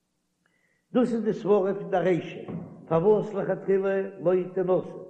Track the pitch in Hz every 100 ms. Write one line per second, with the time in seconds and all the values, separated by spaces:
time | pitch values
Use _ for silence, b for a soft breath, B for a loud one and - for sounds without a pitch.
0 | _ _ _ _ _ _ _ _ _ 247
1 | 240 233 214 - 175 208 190 196 170 185
2 | 170 170 - - - - - - - 165
3 | 190 214 - 196 175 190 190 196 196 196
4 | 196 - 156 185 175 190 175 180 - -